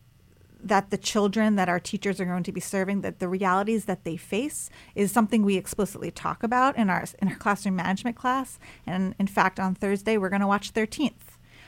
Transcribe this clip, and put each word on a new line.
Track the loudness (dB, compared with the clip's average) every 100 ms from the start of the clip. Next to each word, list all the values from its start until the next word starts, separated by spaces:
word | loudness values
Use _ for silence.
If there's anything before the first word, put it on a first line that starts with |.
| _ _ -20 -20 -20 -16
that | 0 0 2
the | -4
children | -2 2 2 2 2 2
that | 2
our | 0
teachers | -2 -4 -2 -2
are | -2
going | -2
to | -4
be | -6
serving, | -4 -2 0 0
that | -2 -4
the | -4
realities | 0 2 2 2 0 -2
that | -4
they | -4 -8
face | -4 -4 -4 -6 -10 -14 -12 -2
is | 0
something | 2 4 4
we | 4 2
explicitly | 0 -2 -4 -4 -10
talk | -6 -6 -4
about | 0 4 4 4
in | 2
our, | 0 -2 -2
in | -2
our | 0
classroom | 0 0 0 -2
management | 0 -2 -4 -4
class. | -2 0 -2 -10 -20 -14 -6
And | -2 -2 0
in | 0
fact, | 2 2 2
on | -2 -2
Thursday, | 0 0 0 0
we're | 2
gonna | 2 2
watch | 2 0
Thirteenth, | -2 -2 0 -2 -2 -14 -20 -20 -20